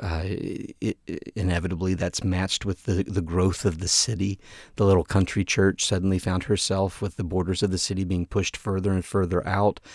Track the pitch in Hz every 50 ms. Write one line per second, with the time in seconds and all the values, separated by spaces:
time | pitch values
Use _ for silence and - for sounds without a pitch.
0 | - 90 82 80 87 95 101 - - - - - - - - - - 107 - -
1 | _ - 85 - - - - 107 90 90 87 82 85 87 90 82 92 92 95 82
2 | 95 87 - - - 95 90 90 95 95 - - - 101 92 - - - 92 90
3 | 95 - - 98 85 80 85 90 92 95 87 - - 98 82 80 92 85 - -
4 | - - 110 92 98 98 98 - - - - - - - - - 104 98 95 90
5 | 80 - - 98 92 - - 107 92 - - - 95 98 - - - - 101 92
6 | 92 98 95 90 - 104 92 92 - - 104 92 - - 98 95 98 92 - -
7 | - 92 - - 95 82 90 92 87 90 92 - 107 98 92 90 - - 98 92
8 | 95 90 92 87 87 - - 101 90 - - - - 107 95 95 92 101 95 92
9 | 87 - - 98 92 85 92 85 - - 98 101 101 104 - - - -